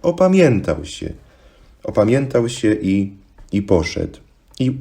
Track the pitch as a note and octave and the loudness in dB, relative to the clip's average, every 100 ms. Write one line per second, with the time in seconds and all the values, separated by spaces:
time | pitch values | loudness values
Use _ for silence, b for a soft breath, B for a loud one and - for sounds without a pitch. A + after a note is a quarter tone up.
0 | F3 E3+ F#3 F#3+ D#3 G2+ - D2+ D#2+ - | -2 2 4 6 4 4 -2 -6 -8 -10
1 | - - b b b b b b - - | -12 -12 b b b b b b -4 0
2 | G#2+ C3+ C3 A#2+ A#2 - G#2+ G#2+ F#2+ G2 | 2 2 0 -2 -2 -2 0 0 0 0
3 | G2 - _ - - G#2 G2+ F2+ D2+ - | -2 -8 _ -20 -6 -4 0 0 0 -6
4 | E2 - _ _ _ - C3 - | -8 -10 _ _ _ -6 -4 -4